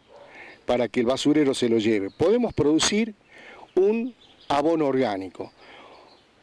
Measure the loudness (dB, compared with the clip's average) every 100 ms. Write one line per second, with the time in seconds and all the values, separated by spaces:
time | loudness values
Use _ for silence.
0 | _ -20 -20 -20 -20 -14 -2 -2 0 0
1 | 0 0 2 2 2 0 0 2 2 0
2 | -2 -2 0 2 0 0 0 2 2 0
3 | -2 -6 _ -20 -20 -20 -6 0 0 0
4 | -6 -12 -20 _ -4 -2 0 0 0 0
5 | -2 -4 -8 -12 -16 -16 -20 -20 -20 -20
6 | -20 -20 _ _